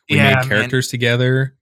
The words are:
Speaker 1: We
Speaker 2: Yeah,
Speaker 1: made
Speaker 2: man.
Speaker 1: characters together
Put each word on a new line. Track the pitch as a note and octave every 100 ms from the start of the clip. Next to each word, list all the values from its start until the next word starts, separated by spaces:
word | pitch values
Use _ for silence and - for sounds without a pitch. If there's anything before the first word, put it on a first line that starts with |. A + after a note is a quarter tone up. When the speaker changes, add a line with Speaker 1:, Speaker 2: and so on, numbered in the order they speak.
| -
Speaker 1:
We | D3
Speaker 2:
Yeah, | C#3
Speaker 1:
made | C3
Speaker 2:
man. | C3
Speaker 1:
characters | G#2 A#2+ C3 B2
together | B2 A#2+ A#2+ B2+ C3 C3+ -